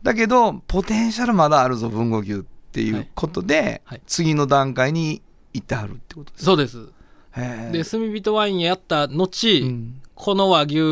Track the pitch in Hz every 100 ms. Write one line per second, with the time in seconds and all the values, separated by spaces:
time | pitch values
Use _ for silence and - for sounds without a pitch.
0 | - 226 226 247 226 160 - 185 190 214
1 | 226 220 240 208 151 151 127 123 117 110
2 | 117 110 101 104 92 - - - 110 107
3 | 107 - 160 - 185 302 - 113 - -
4 | - - 160 151 139 139 135 127 131 165
5 | 160 156 - - _ - - 117 104 104
6 | - - 139 - 170 180 131 117 107 -
7 | - - - - 123 117 117 165 160 220
8 | 226 214 202 214 208 190 170 185 _ 156
9 | 143 139 180 - 226 175 127 123 117 127
10 | - - - 196 196 170 147 151 156